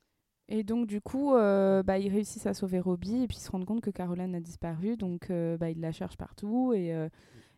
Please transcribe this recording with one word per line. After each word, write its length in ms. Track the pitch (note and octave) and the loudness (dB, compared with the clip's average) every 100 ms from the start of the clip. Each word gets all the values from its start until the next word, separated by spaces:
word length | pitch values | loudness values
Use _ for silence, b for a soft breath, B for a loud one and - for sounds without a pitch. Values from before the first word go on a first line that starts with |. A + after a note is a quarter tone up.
| _ _ _ _ - | _ _ _ _ -6
Et 160 | G#3+ | -4
donc, 220 | G#3 A#3 A3+ | 0 -2 -2
du 140 | G#3 | -4
coup, 340 | - C4+ C#4+ | -4 0 6
euh, 480 | B3+ G3+ G3 G3 F#3+ | 6 8 6 6 6
bah, 160 | F#3+ F#3+ | 4 2
ils 100 | G3+ | 2
réussissent 380 | G3+ G#3 A3 G3+ | 0 -2 -4 -4
à 80 | |
sauver 260 | G3 G3 F3+ | -2 0 0
Robbie 420 | F3+ F3+ F3+ A#3+ | 0 0 0 -2
et 60 | B3+ | -2
puis 80 | - | -4
ils 40 | |
se 100 | - | -8
rendent 140 | F#3+ | -6
compte 160 | F#3 A3+ | -2 -2
que 80 | G#3+ | -2
Caroline 440 | G3 F3+ F3+ F#3 | -4 -4 -4 -2
a 60 | F3 | -4
disparu. 560 | E3+ - E3+ D#3+ G3 A#3 | -6 -8 -6 -4 -4 -2
Donc, 340 | F#3+ F3 - | -4 -4 -4
euh, 260 | F3 E3 E3 | -2 0 -2
bah, 140 | E3 | -4
ils 100 | E3 | -4
la 120 | E3 | -6
cherchent 240 | E3 F#3 - | -6 -8 -8
partout. 560 | - - G#3 A#3+ B3+ | -12 -8 -2 0 2
Et, 180 | A3 E3+ | 2 0
euh, 160 | D#3+ D#3+ B B A2+ B | -2 -6 B B -20 B